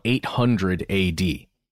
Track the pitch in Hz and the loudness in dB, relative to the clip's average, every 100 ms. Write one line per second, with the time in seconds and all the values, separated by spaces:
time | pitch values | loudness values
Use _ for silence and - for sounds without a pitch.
0 | 117 127 - - 123 110 92 90 - 98 | -2 -2 -2 0 2 2 0 -2 -2 0
1 | 92 82 90 67 - _ _ | 0 0 -2 -2 -10 _ _